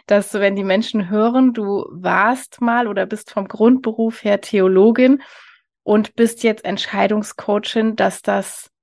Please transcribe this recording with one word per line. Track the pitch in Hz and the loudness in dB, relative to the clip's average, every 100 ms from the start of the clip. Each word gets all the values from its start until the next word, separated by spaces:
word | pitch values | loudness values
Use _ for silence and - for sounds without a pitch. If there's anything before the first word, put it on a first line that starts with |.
| - | 0
dass | 208 196 | 0 0
wenn | 214 196 196 | 0 0 0
die | |
Menschen | 196 190 226 220 180 | 0 0 0 -4 -2
hören, | 214 220 247 262 | 0 2 4 2
du | 233 202 202 - | 2 -4 -4 -6
warst | 170 180 180 208 254 - - | -8 -2 0 2 0 -6 -6
mal | 240 233 240 | -2 0 -2
oder | 202 190 | -2 -4
bist | 214 - | -6 -8
vom | - 196 | -8 -6
Grundberuf | - 220 254 240 220 226 220 | 2 4 4 0 -2 -4 -2
her | 214 202 | -2 -2
Theologin | - 202 190 190 214 233 254 269 - - - _ _ _ | 0 0 4 6 4 6 4 4 0 -20 -20 _ _ _
und | - 208 214 - | 0 0 0 0
bist | 233 226 | 0 0
jetzt | 233 214 | -2 -2
Entscheidungscoachin, | - 202 - 202 202 214 208 - - 208 214 226 220 | -6 -6 -6 -2 0 0 -4 -10 -4 -4 -2 -2 -2
dass | 220 196 - | 0 -2 -2
das | - 202 190 - - _ | -4 -4 -4 -12 -18 _